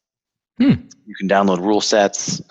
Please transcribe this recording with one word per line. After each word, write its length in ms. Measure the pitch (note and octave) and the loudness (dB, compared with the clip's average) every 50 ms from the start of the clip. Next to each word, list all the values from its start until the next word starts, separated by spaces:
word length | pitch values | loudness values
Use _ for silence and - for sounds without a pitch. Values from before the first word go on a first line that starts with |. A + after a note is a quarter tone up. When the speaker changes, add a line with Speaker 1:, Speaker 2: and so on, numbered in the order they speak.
| _ _ _ _ _ _ _ _ _ _ _ - | _ _ _ _ _ _ _ _ _ _ _ 0
Speaker 1:
Hmm. 140 | A#3+ C#4 - - - - - _ _ | 2 2 2 0 -2 -8 -20 _ _
Speaker 2:
You 100 | - - - | -20 -12 -8
can 80 | G2+ F#2 | -4 0
download 320 | G2 G2 G2+ G2 F#2 F2 | 2 2 2 2 0 0
rule 220 | F2+ G#2 G#2+ G2+ | 0 0 0 0
sets 600 | - - - G#2+ G2+ G2 - - - - - - - - | 0 0 2 2 2 2 0 -4 -8 -8 -8 -10 -10 -10